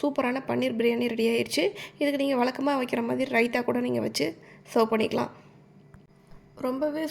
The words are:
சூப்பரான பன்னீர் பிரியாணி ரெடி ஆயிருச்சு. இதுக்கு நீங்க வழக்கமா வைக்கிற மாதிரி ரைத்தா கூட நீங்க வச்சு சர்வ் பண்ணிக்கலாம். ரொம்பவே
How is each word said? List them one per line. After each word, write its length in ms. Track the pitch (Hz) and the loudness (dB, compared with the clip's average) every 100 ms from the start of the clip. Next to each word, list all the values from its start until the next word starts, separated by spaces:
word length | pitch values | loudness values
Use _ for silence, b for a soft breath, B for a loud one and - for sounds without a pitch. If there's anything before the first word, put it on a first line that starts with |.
சூப்பரான 420 | 294 277 247 262 262 | -2 0 -2 -2 -2
பன்னீர் 260 | 240 254 226 | -2 0 2
பிரியாணி 320 | 233 233 240 226 | 2 2 0 0
ரெடி 120 | 226 | 2
ஆயிருச்சு. 320 | 233 - 285 381 B B - | 2 0 0 0 B B -2
இதுக்கு 240 | 285 277 | 0 2
நீங்க 140 | 277 254 | 0 2
வழக்கமா 360 | 247 254 277 269 | 0 0 0 0
வைக்கிற 220 | 247 247 233 | 0 -2 -2
மாதிரி 180 | 254 262 233 | -2 0 2
ரைத்தா 240 | 240 247 240 | 2 0 0
கூட 120 | 240 247 | 0 0
நீங்க 120 | 240 220 | -2 -2
வச்சு 200 | 220 - - B B - | -2 -2 -4 B B -2
சர்வ் 180 | 233 226 220 | 2 4 2
பண்ணிக்கலாம். 360 | 208 - - - B B - - - - - - - - - - 254 | 2 0 -2 -8 B B -20 -20 -20 -20 -20 -20 -20 -20 -20 -8 -4
ரொம்பவே 380 | 262 302 302 311 | -2 -2 -2 -6